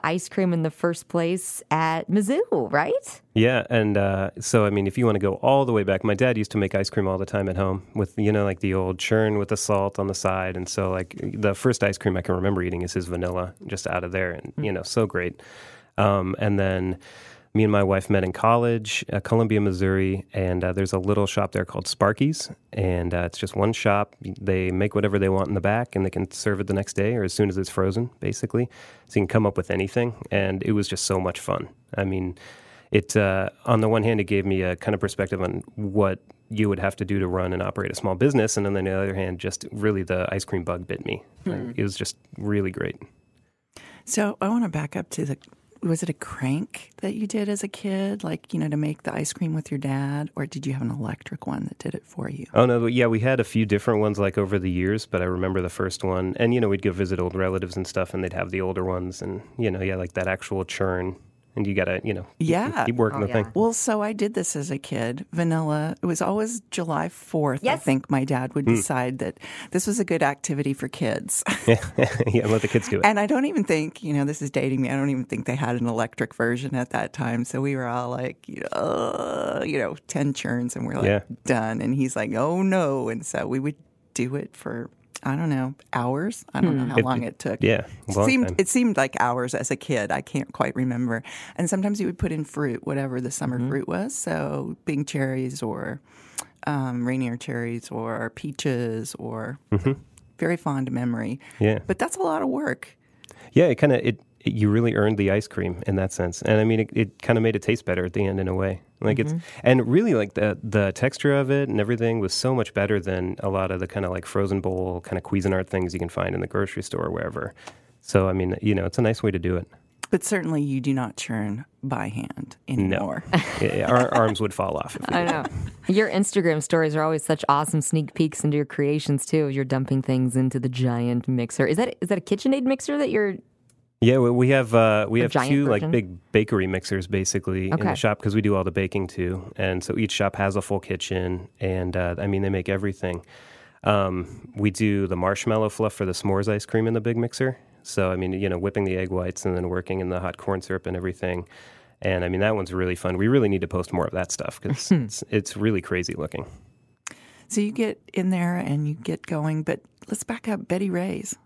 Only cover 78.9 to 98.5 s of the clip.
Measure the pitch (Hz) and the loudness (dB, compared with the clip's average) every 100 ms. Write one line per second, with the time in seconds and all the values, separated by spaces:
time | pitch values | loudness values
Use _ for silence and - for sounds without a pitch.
78.9 | - - - - - - - - 143 101 | 0 -2 -2 -4 -4 -4 -4 -2 -2 -4
79.9 | 156 - - 143 135 131 123 123 - 123 | -6 -6 -2 -2 -2 -2 -2 -4 -4 -4
80.9 | - 98 101 - - - 120 110 110 110 | 0 2 2 -2 -6 0 0 0 -2 0
81.9 | 139 131 113 107 110 147 180 190 190 151 | 0 0 0 -2 0 0 2 2 2 2
82.9 | 135 113 113 - - - 135 143 151 _ | 0 -2 -4 -4 -4 -2 -2 -4 -6 _
83.9 | _ _ - 123 143 - - - 117 117 | _ _ -4 -4 -4 -8 -12 -8 -8 -10
84.9 | _ _ - 135 143 165 135 131 139 _ | _ _ -8 -4 -2 0 0 -2 -6 _
85.9 | 127 123 139 196 - - - 175 139 123 | -4 -2 -2 -4 -6 -8 2 2 2 2
86.9 | 117 127 123 117 - - 104 104 101 - | 2 2 0 -4 -6 -6 2 2 2 -2
87.9 | - - 98 107 262 92 90 185 247 240 | -10 -4 2 4 4 2 2 2 2 2
88.9 | 170 135 - 120 123 123 - 131 139 - | 2 0 2 0 0 -2 -4 -2 -4 -2
89.9 | 120 101 71 - 143 135 - 135 - 127 | -2 0 -2 -2 -4 -4 -2 -2 0 -2
90.9 | 120 123 113 - - - - 175 190 202 | -2 -2 -4 -6 -14 -12 -4 -2 0 0
91.9 | 208 - 180 175 156 151 151 143 113 - | 0 -2 -2 -4 -4 -6 -4 -2 -4 -4
92.9 | 139 135 127 123 - 127 123 127 139 - | -4 -2 -4 -4 -4 -4 -2 -2 -2 -2
93.9 | 175 233 - 175 160 147 143 127 - - | -4 -4 -6 -4 -4 -4 -4 -6 -8 -4
94.9 | 143 147 147 135 131 131 135 113 - - | -4 -2 -2 -2 -2 -6 -6 -6 -6 -8
95.9 | 143 - - - - - _ - 143 131 | -10 -14 -20 -16 -14 -14 _ -4 -4 -2
96.9 | 123 120 131 123 120 - 120 117 117 - | -2 -2 -2 -2 -4 -6 -4 -4 -6 -6
97.9 | 113 113 113 113 - 147 | -6 -4 -4 -6 -8 -10